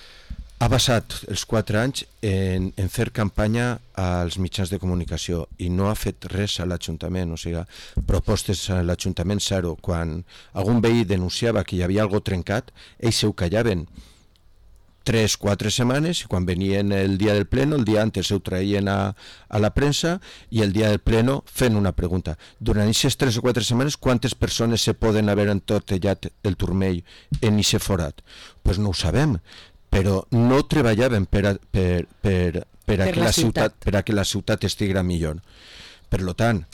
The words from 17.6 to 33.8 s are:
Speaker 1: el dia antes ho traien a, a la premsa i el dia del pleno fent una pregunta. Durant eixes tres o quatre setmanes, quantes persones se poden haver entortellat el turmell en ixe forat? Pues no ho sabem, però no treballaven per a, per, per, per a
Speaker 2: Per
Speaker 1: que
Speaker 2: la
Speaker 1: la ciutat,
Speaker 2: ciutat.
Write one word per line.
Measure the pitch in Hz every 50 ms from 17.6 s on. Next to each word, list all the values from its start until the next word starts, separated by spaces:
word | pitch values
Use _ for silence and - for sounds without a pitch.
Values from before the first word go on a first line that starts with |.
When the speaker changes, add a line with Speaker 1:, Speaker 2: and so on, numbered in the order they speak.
| 135 147 156 143
Speaker 1:
el | 113 101
dia | 107 107 110
antes | 110 - 98 90 -
ho | 101 95 -
traien | - 95 92 98 101 101 98 101 98
a, | 98 98 98 98 98 - - - - - - -
a | - 107 104
la | 104 -
premsa | - 139 147 143 - - 165 175 190 - - - - - -
i | - 110
el | 104 101 90
dia | 107 110 107
del | 104 98
pleno | - - 113 113 113 127 139 - - -
fent | - - 131 120 110 104
una | 101 92 85 -
pregunta. | 90 85 90 92 - - 76 - - - - -
Durant | 120 110 104 104 104 107
eixes | 113 - - 139 - -
tres | 139 131 107 117
o |
quatre | 113 123 117 120 107
setmanes, | 120 120 120 135 151 - -
quantes | - 131 123 117 131 123 -
persones | - 117 101 - - 117 113 117 107 -
se | - 104
poden | - - 110 104 107 107 101
haver | 101 101 104 104
entortellat | 101 95 - - 107 101 - - 101 92 85 101 95 - - - - _ -
el | 107 90 -
turmell | - 85 90 95 95 95 90 85 - - - - - - - -
en | - 110 107 104 98
ixe | - - 104
forat? | - - 101 87 82 73 - - - - - - - - - -
Pues | - - 95 95
no | 107 101
ho | 87 -
sabem, | - 80 82 110 151 156 110 85 - - - - - - - - _ _
però | - 101 92 101 95 95 - -
no | - 117 117 123 131 143 131 -
treballaven | - 156 127 117 110 101 123 131 120 101 95
per | - - 101 95 101
a, | 98 95
per, | - _ - 101 92 90 90 87 82 - - _
per, | - 107 95 90 90 87 78 87 - - - - _
per | - 107 90
a | 95 -
Speaker 2:
Per | -
Speaker 1:
que | - -
Speaker 2:
la | -
Speaker 1:
la | -
ciutat, | 170 156 113 - - - 107 -
Speaker 2:
ciutat. | -